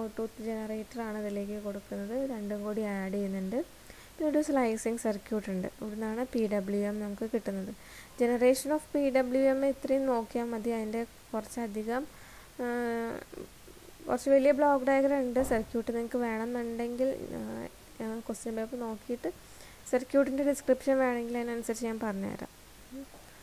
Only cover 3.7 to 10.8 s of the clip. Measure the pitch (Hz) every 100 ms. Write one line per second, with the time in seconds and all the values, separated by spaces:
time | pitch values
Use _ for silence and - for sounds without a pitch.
3.7 | - - - - - 311 294 302 277 240
4.7 | 220 233 233 220 202 - 220 202 185 185
5.7 | - 220 208 220 220 254 240 220 208 196
6.7 | 202 202 214 208 202 220 226 202 196 190
7.7 | 214 - - - - 240 240 247 262 269
8.7 | 302 - 294 277 262 247 254 269 269 277
9.7 | 262 269 269 269 240 220 240 233 233 220
10.7 | 226